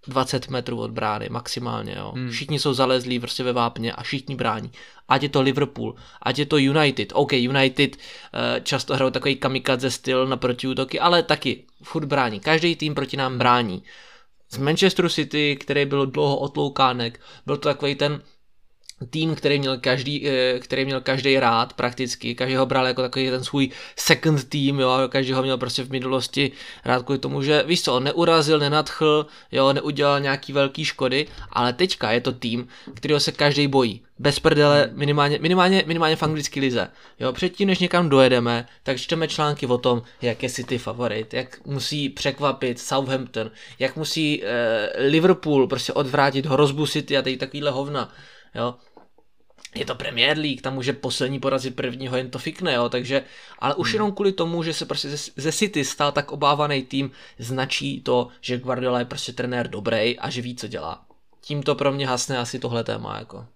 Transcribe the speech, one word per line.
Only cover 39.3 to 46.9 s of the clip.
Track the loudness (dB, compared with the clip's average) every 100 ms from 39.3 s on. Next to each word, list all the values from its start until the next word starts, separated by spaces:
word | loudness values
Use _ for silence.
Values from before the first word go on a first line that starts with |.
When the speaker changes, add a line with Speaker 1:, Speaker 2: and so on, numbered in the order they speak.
| 0 -2 0 0
Speaker 1:
o | 2
tom, | 2 0 -2 -6
jak | -4 -2
je | -6
City | -6 -4 -4
favorit, | -4 -4 -4 -4 -4
jak | -6 -8 -14 -8
musí | -6 -4 -4 -4
překvapit | -2 -4 0 -2 0 -4 -4
Southampton, | -2 -2 0 -4 -4 -8 -8 -10 -20 -4
jak | -4 -4
musí, | -6 -2 0 -2
eh, | -2 0 0 0 -2 0 4
Liverpool | 6 6 4 4 4 4
prostě | 2 -2
odvrátit | -2 0 2 2 2 0
hrozbu | 4 4 2
City | -2